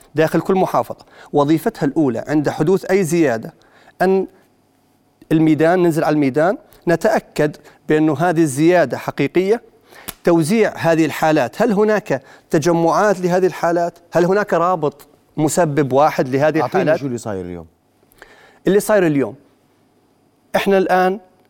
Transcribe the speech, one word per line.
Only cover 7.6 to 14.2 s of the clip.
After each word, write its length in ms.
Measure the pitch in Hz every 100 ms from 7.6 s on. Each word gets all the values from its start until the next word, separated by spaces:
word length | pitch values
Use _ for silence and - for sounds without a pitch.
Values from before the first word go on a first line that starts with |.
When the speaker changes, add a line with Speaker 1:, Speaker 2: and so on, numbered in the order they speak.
| - _ -
Speaker 1:
بأنه 280 | 156 156 143
هذه 260 | 170 151
الزيادة 560 | 160 131 165 180 139 123
حقيقية، 640 | - - 139 175 190 233 - _ _ - - -
توزيع 480 | - 170 156 226 196 -
هذه 280 | 165 160
الحالات، 580 | 156 - 160 151 117 -
هل 100 | 240
هناك 500 | 196 214 208 - 135 - - _
تجمعات 680 | 165 151 170 165 156 208 185
لهذه 260 | 180 185 185
الحالات؟ 520 | - 170 175 170 - _
هل 120 | 160